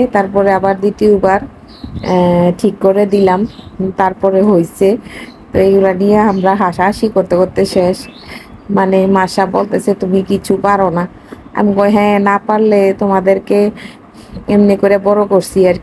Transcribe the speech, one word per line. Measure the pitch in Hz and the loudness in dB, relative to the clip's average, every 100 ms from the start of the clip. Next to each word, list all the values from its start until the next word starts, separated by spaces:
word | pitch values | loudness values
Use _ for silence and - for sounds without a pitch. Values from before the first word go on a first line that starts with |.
| 240 | 0
তারপরে | 208 196 196 196 | 0 -2 0 0
আবার | 190 190 190 | 2 0 0
দ্বিতীয়বার, | 202 - 214 202 190 196 - - - - - - | -2 0 2 2 2 0 -4 -16 -20 -18 -14 -12
এ, | - 185 180 175 175 180 | -2 0 2 2 2 0
ঠিক | 202 202 | -2 0
করে | 196 196 202 | 0 2 0
দিলাম, | 202 190 185 226 - - - 190 185 | 2 2 0 -2 -8 -20 -8 -6 -2
তারপরে | 190 185 196 190 | -4 0 0 2
হইছে। | 208 180 165 - 196 226 - - - - - | 2 2 0 0 0 0 -6 -18 -20 -20 -6
তো | 190 | 0
এইগুলা | 190 196 190 | 2 2 2
নিয়ে | 185 202 208 | 0 2 2
আমরা | 214 190 185 196 | 2 0 0 0
হাসাহাসি | 185 175 185 208 220 | -2 0 -2 0 -2
করতে | 196 180 180 | -2 0 0
করতে | 185 - 196 | 0 -2 -2
শেষ। | 196 180 190 - - - - - - - | 0 0 -2 -10 -20 -20 -20 -20 -20 -6
মানে, | 196 190 190 190 | -2 0 2 2
মাসা | 196 185 - 185 | 2 0 0 -2
বলতেছে, | 196 202 185 - | -2 -2 -4 -2
"তুমি | 196 185 196 | -4 -2 -2
কিছু | 190 196 - 190 | -2 -4 -2 -2
পারো | 196 202 190 | 0 0 0
না।" | 170 180 - - - - | -2 -6 -10 -20 -20 -12
আমি | - 208 | -2 0
কই, | 196 202 | 2 2
"হ্যাঁ, | 208 208 208 | 2 2 2
না | 202 202 - | 2 0 -2
পারলে | 214 214 202 196 | 0 2 2 2
তোমাদেরকে | 196 202 190 185 196 - 202 208 - - - - - - - - | 0 0 0 2 0 0 0 0 -4 -16 -20 -20 -20 -18 -14 -2
এমনি | 208 202 196 | 2 2 2
করে | 196 202 | 2 2
বড় | 190 208 202 | 2 0 2
করছি | 196 170 196 185 | 0 0 0 2
আর | 202 | 0